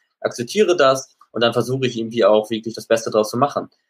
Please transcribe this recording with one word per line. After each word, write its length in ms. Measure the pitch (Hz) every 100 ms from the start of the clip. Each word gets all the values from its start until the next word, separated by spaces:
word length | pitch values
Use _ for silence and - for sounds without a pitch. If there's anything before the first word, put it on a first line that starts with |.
| _ _
akzeptiere 560 | 113 - 120 202 190 165
das 400 | 135 135 - _ _
und 100 | 110
dann 100 | 117
versuche 340 | 120 120 131 123
ich 120 | 113
irgendwie 260 | 113 113
auch 260 | 101 107 107
wirklich 240 | 110 113
das 120 | 110 -
Beste 240 | 113 -
draus 200 | 110 107
zu 60 | 120
machen. 320 | 143 101 - _